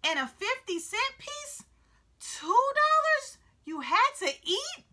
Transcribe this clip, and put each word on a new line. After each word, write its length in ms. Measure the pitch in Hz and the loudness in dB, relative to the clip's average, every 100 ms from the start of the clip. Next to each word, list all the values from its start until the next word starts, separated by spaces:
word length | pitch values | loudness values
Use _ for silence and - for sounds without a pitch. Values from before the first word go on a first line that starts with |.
And 140 | 302 311 | 0 0
a 80 | 262 | -2
fifty 520 | - 403 523 - 349 | -4 -4 -4 -4 -6
cent 400 | - 415 523 539 | -4 -4 -4 -4
piece? 460 | - 587 587 - - _ _ _ _ _ | -14 -12 -12 -14 -16 _ _ _ _ _
Two 260 | - - 311 | -14 -12 2
dollars 920 | 403 539 554 605 622 622 605 554 - _ _ | 4 4 4 4 4 4 2 0 -16 _ _
you 160 | - 311 | -12 -10
had 300 | 254 349 508 554 | -2 2 2 2
to 120 | 349 277 | -4 -4
eat? 400 | - 370 571 740 - | -2 -2 -2 -12 -16